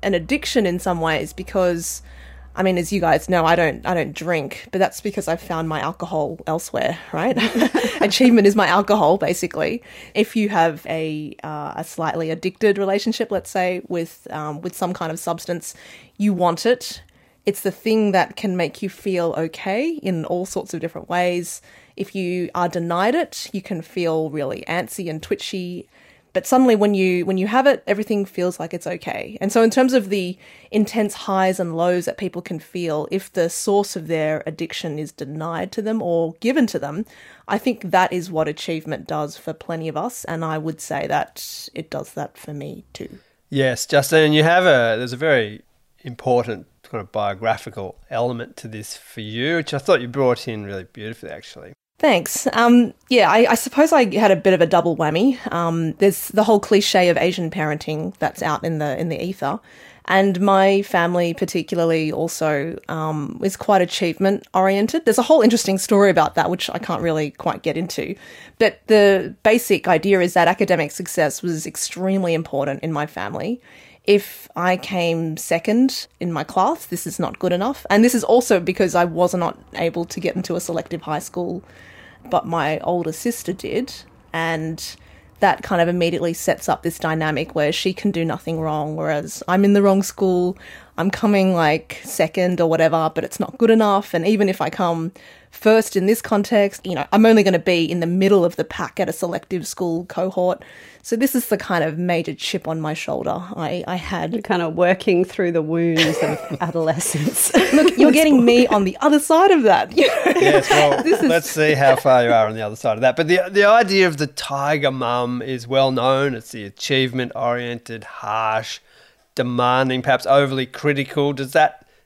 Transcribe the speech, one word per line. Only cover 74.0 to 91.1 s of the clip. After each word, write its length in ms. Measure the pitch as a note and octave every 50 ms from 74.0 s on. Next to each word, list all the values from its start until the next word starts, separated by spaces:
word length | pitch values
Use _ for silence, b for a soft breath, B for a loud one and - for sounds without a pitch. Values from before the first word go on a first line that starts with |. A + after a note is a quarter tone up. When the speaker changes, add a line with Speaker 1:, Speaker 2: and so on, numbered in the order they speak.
| _
Speaker 1:
If 440 | - G#3 G3+ G3+ - - - - - _
I 220 | E3 F3 F#3 F#3
came 580 | F#3 - - G3 F3+ E3+ E3+ E3 E3 E3 D#3+ D#3
second 720 | - - - E3 E3+ - A3 G#3+ A#3+ C4 C4 - - - - _ -
in 120 | - F3
my 120 | E3 C#3 -
class, 420 | - - F#3 F#3+ B3+ E4 - -
this 220 | - F3 F3 -
is 120 | E3+ - -
not 200 | E3 - - -
good 120 | - F3+
enough. 360 | F3+ F3+ G3+ B3+ C#4 - - -
And 140 | G3 G#3 A#3
this 100 | B3 C4
is 100 | A3+ -
also 360 | - A3+ B3 A#3+ - G#3+ F3+
because 340 | E3+ F#3+ F#3 - G3 E3 D3+
I 100 | F3 F3
was 280 | F3 D#3+ E3+ F3+ F3+ F#3+
not 240 | F3+ F3 - - - - - -
able 320 | E3+ E3+ E3 - F3+ E3+
to 140 | - - F#3
get 160 | F3 F3 -
into 200 | F#3 F3+ - F3
a 40 | F3+
selective 420 | - - E3 E3 E3+ - F3 E3
high 160 | - D#3 D3+
school, 460 | D3 - - - F#3 F3 - - F#3 B B B B B B B B B B B B - -
but 160 | F3+ - -
my 320 | D#3+ E3+ E3 C#3 D3+ D#3 -
older 300 | - - F3+ F3 E3+ D#3+
sister 400 | D#3+ - - A#3 A#3 - - -
did. 400 | F#3+ F#3+ - - - G#3+ C#4 - - - - - _ _ _ _
And 640 | - E3 E3 E3 E3 D#3 D#3+ D#3+ E3 D#3+ - - - b b b b b b b b -
that 240 | G#3 F#3+ - - -
kind 180 | - G3 E3+
of 60 | E3+
immediately 460 | F3 F3 F3+ E3+ E3+ E3+ D#3 F3 D#4+ -
sets 360 | - - F#3 - - - -
up 140 | - - -
this 160 | E3+ - -
dynamic 560 | - D#3+ D#3+ D#3+ D#3 D#3 D3+ C3+ - - -
where 160 | D#3+ D3 D3+
she 220 | D#3+ - - F#3+ F#3
can 180 | - - G3+
do 120 | D#3+ E3 E3
nothing 360 | D#3+ - - - E3 E3 D#3+
wrong, 340 | D#3+ D#3 D3+ D3+ D3 D3+ D#3
whereas 460 | D#3+ D#3 D#3 D3+ D3 - - - - -
I'm 180 | - F3+ F#3+ G3+
in 80 | G3+ G3+
the 80 | G3+
wrong 220 | G3 G3 F#3+ G3 F#3+
school, 520 | - - - G3 F#3 F3+ F3+ F3+ F3+ F#3+ B B B B B B B B
I'm 140 | - E3+ G3